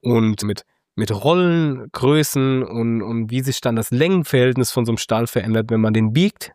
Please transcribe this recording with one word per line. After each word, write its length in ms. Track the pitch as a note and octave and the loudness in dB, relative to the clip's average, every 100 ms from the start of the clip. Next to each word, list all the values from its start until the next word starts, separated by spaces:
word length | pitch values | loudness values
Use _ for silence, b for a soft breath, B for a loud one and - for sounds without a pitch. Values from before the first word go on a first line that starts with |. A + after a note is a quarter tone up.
und 420 | B2 A#2 A2 G#2+ | 2 2 2 0
mit, 220 | G#2 G2 - _ _ | -4 -6 -10 _ _
mit 180 | - G#2+ | -6 -4
Rollengrößen 1500 | G#2 C3+ F3 F3+ E3+ D#3 C3 A#2 - B2+ D3+ D3 C#3+ C3+ C3 | -2 2 2 2 2 0 -2 -10 -2 2 2 2 0 0 0
und, 380 | B2+ A#2 A#2 A2+ | -2 -2 -2 -2
und 280 | G#2+ A#2 A2 | -2 -4 -4
wie 100 | B2 | -4
sich 200 | C3 B2+ | -4 -2
dann 160 | B2+ A#2 | -2 -2
das 140 | G#2+ | -2
Längenverhältnis 840 | B2 E3 F#3+ D#3 C3+ B2 B2+ B2 | 0 2 2 2 2 2 2 0
von 120 | - | 0
so 80 | A2+ | 0
einem 60 | A2+ | -2
Stahl 280 | - A2 A#2 | -2 -2 -2
verändert, 440 | - G2+ A2 A2+ | -4 -2 -2 0
wenn 100 | A2+ | 0
man 140 | A2 | 2
den 180 | G#2+ A2 | 2 2
biegt 400 | A#2+ G3 - - | 2 0 -2 -18